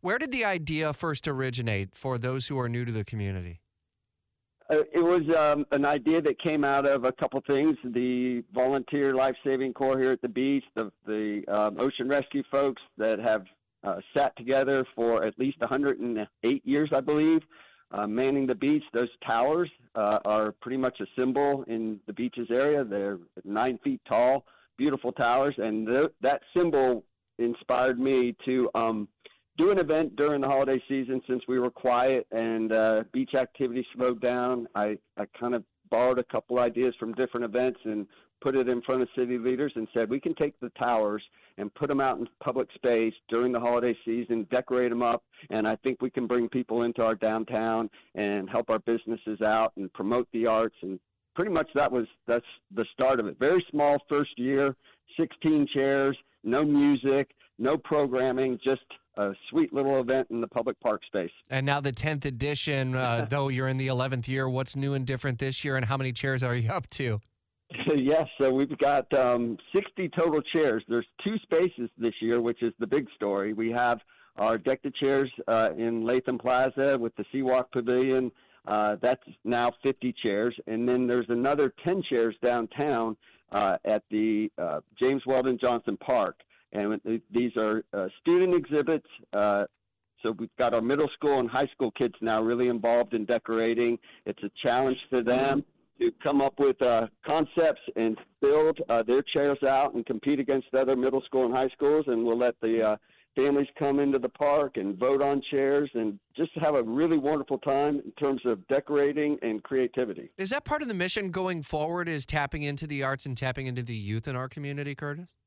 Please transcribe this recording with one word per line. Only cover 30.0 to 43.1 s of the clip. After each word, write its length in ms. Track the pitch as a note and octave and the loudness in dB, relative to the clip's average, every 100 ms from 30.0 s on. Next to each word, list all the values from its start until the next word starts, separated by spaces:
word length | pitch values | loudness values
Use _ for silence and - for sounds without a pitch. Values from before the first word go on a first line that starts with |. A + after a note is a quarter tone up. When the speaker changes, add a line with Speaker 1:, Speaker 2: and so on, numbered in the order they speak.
| D#3+ - | 0 0
Speaker 2:
during 260 | D3 D3 | 0 2
the 60 | C3+ | 2
holiday 340 | C#3 C3+ C3 - | 2 2 0 0
season 340 | C3+ B2 C3 - | -4 -2 -4 -2
since 160 | B2+ - | -6 -2
we 120 | B2+ | 0
were 120 | B2 | 0
quiet 560 | - - A#2+ C3 C3 - | -2 0 2 2 2 -2
and, 400 | A2+ A2+ A2+ A2 | -4 -2 -2 0
uh, 320 | A2 A2 A2 A2 | 2 4 2 0
beach 220 | B2+ C3 | -4 -2
activity 520 | C3+ B2+ - C3+ A#2+ B2 A#2+ | -2 -2 -2 -4 -4 -8 -2
slowed 260 | B2+ A#2+ | -2 0
down. 460 | A#2+ B2 B2 B2+ A#2 - | -2 -2 -2 -2 -4 -4
I, 240 | G#2 G#2+ _ - | -2 -4 _ -12
I 80 | G2+ - | -10 -6
kind 180 | A#2+ A#2+ | -4 -4
of 80 | F#2+ _ _ | -6 _ _
borrowed 300 | A2+ B2+ B2+ | 2 2 2
a 40 | |
couple 360 | B2 A#2 - B2 | 0 -4 -2 0
ideas 340 | A#2+ A2+ B2+ A#2 | 0 2 -2 -2
from 140 | A2 | -8
different 320 | G#2+ B2+ A#2+ A#2+ | -4 -4 -2 -4
events 340 | A2 B2+ B2 | 0 -2 -2
and 220 | A2+ G#2+ G2 _ _ _ | -6 -6 -8 _ _ _
put 140 | C#3+ C3+ | -2 0
it 140 | B2 | 2
in 120 | B2 | 0
front 200 | A#2+ C3 | -2 0
of 80 | B2 - | 0 -2
city 200 | B2 B2 | -2 -2
leaders 360 | A#2 B2 D3 B2 | -2 -2 -2 -4
and 100 | A2 | -4
said, 160 | A#2+ A2 | -2 -2
"We 120 | C3 | -2
can 120 | E3+ | -4
take 240 | E3 D3 - | -2 -4 -4
the 80 | B2 | -14
towers 520 | - A#2+ A#2 G#2+ G#2 - _ _ - | -4 0 2 2 -2 -8 _ _ -10
and 160 | G2+ | -10
put 180 | - C#3+ | -6 -2
'em 80 | C#3 | 0
out 200 | C3+ C3 | 0 -2
in 100 | B2 _ | -6 _
public 300 | - B2+ B2 | -6 -4 -4
space 400 | - B2+ A#2 A2+ | -2 0 2 2